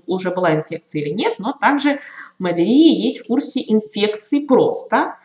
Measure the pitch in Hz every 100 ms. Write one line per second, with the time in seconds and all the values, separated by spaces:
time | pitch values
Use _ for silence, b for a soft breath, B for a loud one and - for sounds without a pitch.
0 | - 185 185 175 175 156 - 160 - 151
1 | 147 185 440 453 214 - 311 285 285 285
2 | B B B - 180 170 180 269 320 190
3 | 226 - - 262 - - - 214 208 208
4 | 208 208 - 285 285 233 - - - 240
5 | 330 B